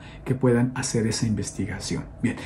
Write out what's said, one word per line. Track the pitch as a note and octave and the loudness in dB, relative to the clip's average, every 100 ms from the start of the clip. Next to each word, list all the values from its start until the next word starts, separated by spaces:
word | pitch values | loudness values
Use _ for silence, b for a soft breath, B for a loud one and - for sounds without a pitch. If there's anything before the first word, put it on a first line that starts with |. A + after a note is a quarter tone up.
| B B - | B B -4
que | B2+ | 2
puedan | B2+ A#2+ B2 - | 4 6 4 0
hacer | - A#2+ A2 | -2 2 2
esa | G#2 A2+ | 2 2
investigación. | G#2 F#2+ - F#2+ F#2+ - D#2 - - | 0 -2 -4 -4 -4 -4 -6 -6 -2
Bien, | - - | -2 -2